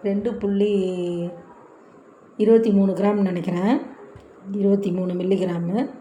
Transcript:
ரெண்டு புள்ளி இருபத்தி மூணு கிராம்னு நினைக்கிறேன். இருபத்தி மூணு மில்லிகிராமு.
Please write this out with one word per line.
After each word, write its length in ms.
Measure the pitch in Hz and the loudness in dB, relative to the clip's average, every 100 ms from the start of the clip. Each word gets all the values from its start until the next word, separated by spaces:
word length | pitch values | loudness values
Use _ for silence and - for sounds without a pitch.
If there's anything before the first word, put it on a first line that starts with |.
ரெண்டு 300 | 208 202 226 | -2 -2 -4
புள்ளி 400 | 208 202 202 208 202 185 180 175 175 175 - - - - - - - - - - - | -4 -2 0 2 2 0 -2 -4 -4 -6 -8 -20 -20 -20 -20 -20 -20 -20 -20 -20 -2
இருபத்தி 340 | 214 226 226 | 6 6 6
மூணு 220 | 196 196 | 4 2
கிராம்னு 280 | 190 202 208 | 2 0 2
நினைக்கிறேன். 600 | 196 175 175 175 196 269 - - - - - - 190 | 0 -2 -4 -2 0 0 -2 -18 -20 -20 -20 -20 -10
இருபத்தி 400 | 202 196 196 196 | -2 2 2 0
மூணு 220 | 175 185 | -2 -4
மில்லிகிராமு. 760 | 180 180 196 180 170 170 202 277 - | -4 0 0 0 -2 -2 -2 -4 -8